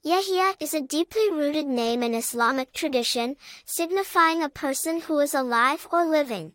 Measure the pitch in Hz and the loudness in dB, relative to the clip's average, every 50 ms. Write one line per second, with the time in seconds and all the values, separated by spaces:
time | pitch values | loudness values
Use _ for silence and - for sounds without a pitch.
0 | _ 302 349 381 392 381 370 359 370 381 381 _ 302 294 - 311 277 262 - 302 | _ 2 0 0 2 0 0 2 2 2 0 _ -6 -4 -4 -4 -4 -2 -2 -2
1 | 349 _ - 440 440 415 349 302 294 285 294 311 294 277 254 240 226 226 233 247 | -2 _ 0 2 2 2 2 2 0 0 0 0 -2 0 0 0 0 0 0 0
2 | 247 233 226 226 233 - - 233 233 233 269 262 262 _ - - 330 302 262 247 | 0 0 -2 -2 -4 -4 -2 0 2 2 2 0 -4 _ -6 -4 -4 0 0 0
3 | 233 - - 247 233 247 285 _ - - - - _ - - - 339 330 359 392 | 0 0 -2 -2 -2 -4 -6 _ -14 -20 -20 -20 _ -8 -4 -4 -2 0 0 -2
4 | 392 - - 359 330 320 330 330 320 285 _ - - 277 269 - - 320 330 339 | -2 0 2 4 4 4 4 2 -2 -4 _ -4 -4 -4 -2 -2 -2 -2 -4 -4
5 | 330 - 311 294 285 277 - 277 262 247 240 233 240 262 294 330 - - - 339 | -2 0 2 2 2 2 0 -2 0 0 2 2 2 2 0 -2 -4 0 2 2
6 | 339 320 311 302 294 247 226 185 160 160 | 2 4 2 2 2 0 -4 -8 -8 -12